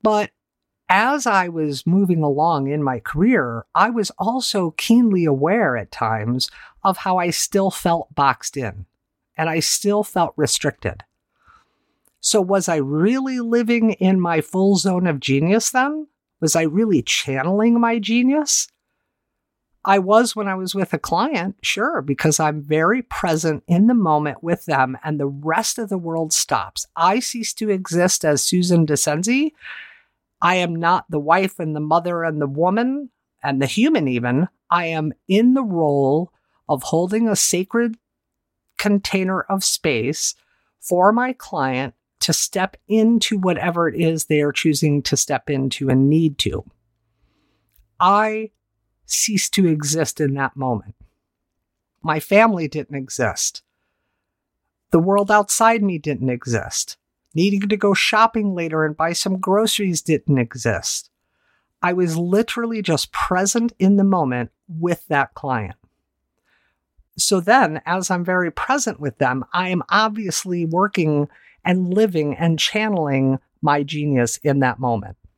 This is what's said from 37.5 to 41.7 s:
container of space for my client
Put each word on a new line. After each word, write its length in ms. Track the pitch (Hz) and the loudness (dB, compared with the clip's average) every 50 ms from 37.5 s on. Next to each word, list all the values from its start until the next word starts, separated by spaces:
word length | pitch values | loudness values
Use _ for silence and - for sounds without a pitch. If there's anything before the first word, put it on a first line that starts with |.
| - 175 185 _ - 233 233 240 226 _ _ _ _ _ _ _ _ _ _ _ _ _ _ _ _ _ | 0 -2 -4 _ -2 -2 0 0 -4 _ _ _ _ _ _ _ _ _ _ _ _ _ _ _ _ _
container 600 | - 208 208 202 196 - - 190 190 185 190 185 | -2 0 0 0 -2 -2 -2 -2 -2 0 -2 -4
of 220 | - _ 196 196 185 | -2 _ -4 -2 -2
space 720 | - - - - 165 139 113 110 127 156 - - - - _ _ _ _ _ _ _ _ _ | -4 -4 -2 -2 -2 0 0 -2 -2 -4 -4 -4 -6 -6 _ _ _ _ _ _ _ _ _
for 340 | - - 180 175 180 202 220 | -6 -2 0 4 4 4 4
my 180 | 233 247 254 254 | 2 -2 -4 -6
client 600 | _ - - - 170 135 131 | _ -12 -10 -4 -4 -2 -2